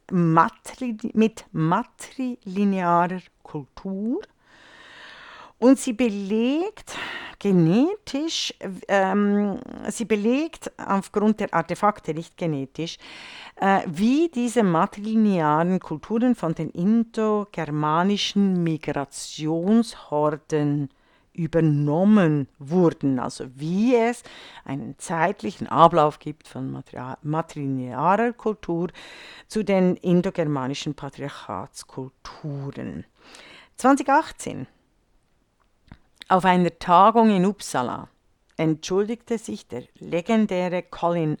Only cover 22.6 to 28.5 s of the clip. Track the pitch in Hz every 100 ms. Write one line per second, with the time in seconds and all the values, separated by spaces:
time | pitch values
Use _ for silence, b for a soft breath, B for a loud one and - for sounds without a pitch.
22.6 | 139 180 170 143 139 131 - - 139 127
23.6 | 151 180 226 240 226 240 B B B B
24.6 | - 139 - 151 - 165 170 202 214 -
25.6 | - 127 165 170 151 - - 147 - 127
26.6 | 131 135 - - 127 131 151 156 165 -
27.6 | 139 135 127 123 156 208 233 226 -